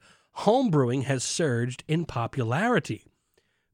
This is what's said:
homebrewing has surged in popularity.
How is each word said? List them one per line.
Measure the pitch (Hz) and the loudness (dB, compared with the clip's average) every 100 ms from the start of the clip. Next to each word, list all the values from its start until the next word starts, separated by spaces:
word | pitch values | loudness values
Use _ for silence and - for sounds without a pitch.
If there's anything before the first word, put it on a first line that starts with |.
| _ _ _ - | _ _ _ -2
homebrewing | 202 247 247 151 120 135 | 2 4 4 4 2 0
has | 131 131 | -2 -2
surged | - - 151 117 120 123 - | -2 -2 0 0 -2 -6 -4
in | 160 165 | -4 -2
popularity. | 120 113 135 113 139 233 214 - - _ _ _ _ _ _ _ | -4 -4 -4 -2 0 2 0 -2 -10 _ _ _ _ _ _ _